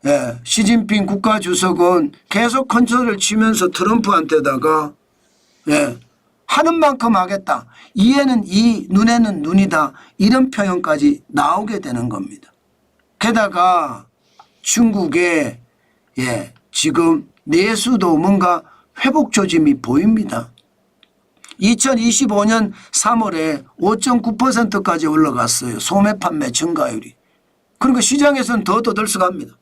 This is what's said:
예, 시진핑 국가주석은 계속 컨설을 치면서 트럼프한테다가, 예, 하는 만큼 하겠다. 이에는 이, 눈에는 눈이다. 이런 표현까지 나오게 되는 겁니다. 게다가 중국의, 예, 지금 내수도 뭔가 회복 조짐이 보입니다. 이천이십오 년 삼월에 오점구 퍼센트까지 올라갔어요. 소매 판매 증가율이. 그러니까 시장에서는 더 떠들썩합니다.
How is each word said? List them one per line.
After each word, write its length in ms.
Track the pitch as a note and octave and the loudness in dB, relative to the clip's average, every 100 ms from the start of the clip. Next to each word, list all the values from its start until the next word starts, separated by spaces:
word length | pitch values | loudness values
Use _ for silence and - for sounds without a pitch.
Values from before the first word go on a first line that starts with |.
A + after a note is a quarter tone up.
| C#3+ | 0
예, 320 | C#3+ B2+ A#2 | -2 -2 -10
시진핑 640 | - - G#3 A#3 G#3 G#3 F#3+ | -6 0 2 2 2 -2 -2
국가주석은 1040 | G3+ A3 A3 F3 F3+ F#3 F3 F3 F3+ D#3 - _ | -2 0 -2 -2 -2 0 2 2 2 0 -6 _
계속 400 | G3+ A#3 B3 C4 | -2 0 -2 -2
컨설을 500 | A3 B3 A#3+ B3 G#3 | 0 2 2 0 -2
치면서 520 | - G#3+ A3 A3 F#3 | -2 0 2 2 -2
트럼프한테다가, 1200 | - F#3 A#3 G3 F#3 D#3 D#3 C#3+ C3+ D3+ D#3 D3 - _ _ _ _ _ _ - | -2 0 0 2 0 2 0 0 -2 0 0 -2 -12 _ _ _ _ _ _ -2
예, 280 | D3 C#3+ A#2+ _ _ _ _ - | 0 0 -6 _ _ _ _ -4
하는 320 | C4+ D#4+ E4 | 0 0 2
만큼 380 | D4+ C4 A#3 G3+ | 2 2 0 0
하겠다. 520 | F3+ G3 - C3+ - _ - | 0 -6 -4 -6 -6 _ -12
이에는 500 | - G#3+ C#4 C#4 B3 G3+ | 2 4 4 2 0 0
이, 400 | F#3+ A#3 G#3+ - | 2 2 0 0
눈에는 520 | F#3+ A3+ A#3+ A3+ F3 | 2 2 2 2 0
눈이다. 520 | D3 F#3+ F#3+ E3 D3 - - _ | 0 2 2 0 -2 -6 -20 _
이런 340 | G3+ C4 C4 | 2 4 2
표현까지 720 | B3 G3+ F3+ E3+ D3+ D3 C#3+ _ | 0 -4 -2 -2 2 2 0 _
나오게 520 | C#3+ C#3+ F3 G#3+ G#3+ | -2 0 0 -2 -8
되는 300 | C#3 B2 B2 | -6 -6 -6
겁니다. 420 | G2+ G2 - _ _ _ _ _ _ _ _ | -8 -10 -14 _ _ _ _ _ _ _ _
게다가 880 | A3 A3+ G#3 F3+ F3+ F3 D3+ A2 - _ _ _ _ _ | -2 0 -2 0 2 2 -2 -8 -18 _ _ _ _ _
중국의, 1000 | - - A#3 G3+ E3+ D3+ F3 E3 C3 - _ _ _ _ _ - | -6 2 2 2 -2 0 0 0 -2 -8 _ _ _ _ _ -8
예, 340 | B2+ A#2 F#2+ _ _ | -4 -4 -8 _ _
지금 600 | - D#3 D3+ E3 D#3+ - _ - | -4 -2 0 2 0 -2 _ -2
내수도 720 | D#3+ G3+ A3 A#3+ B3 F#3 D#3 | 0 0 -2 0 0 2 2
뭔가 440 | F#3 G3 F3+ E3+ - _ _ - C4 | 2 2 2 0 -4 _ _ -4 0
회복 260 | D4+ C4+ | 0 0
조짐이 440 | - F#3+ E3+ D3+ C#3+ | 0 0 2 2 0
보입니다. 760 | - C3+ G3+ A3 G3+ A2+ A#2+ _ _ _ _ _ _ _ _ _ - - | 0 0 2 0 -2 -8 -10 _ _ _ _ _ _ _ _ _ -20 -2
이천이십오 840 | F#3+ A#3 C4 C4+ A#3 A#3 B3+ G#3 | 0 2 0 0 0 0 0 0
년 300 | G#3 A3+ G#3 - - | 2 2 0 -6 -8
삼월에 720 | - G#3+ A#3 G#3+ E3 D#3+ D3 - _ | -2 0 0 -2 -2 -4 -4 -10 _
오점구 580 | F#3 A3 C4 B3 A#3 G#3+ | -2 0 0 0 0 0
퍼센트까지 720 | C4 A3+ A#3 G3+ G3 E3+ D#3 | 0 2 0 -2 -2 -2 0
올라갔어요. 720 | D3+ D#3 B2 A#2+ - B2 A2 | 2 2 0 -2 -2 -4 -8
소매 400 | - G3 G3+ G#3 | -2 2 2 0
판매 320 | F3+ D#3+ C3+ | -4 -4 -4
증가율이. 640 | A#2+ E3 E3 C3 A2 - _ _ _ _ _ _ _ | -2 -2 -2 -2 -4 -12 _ _ _ _ _ _ _
그러니까 220 | B3+ B3 | 0 2
시장에서는 640 | - C#4+ D4 C#4 A3+ A#3 F3+ | 0 2 2 2 -2 -4 -2
더 160 | G#3 | -2
떠들썩합니다. 720 | A#3 G3+ G#3+ G3 F#3 F3+ - _ | -2 -2 -4 -2 -2 -2 -14 _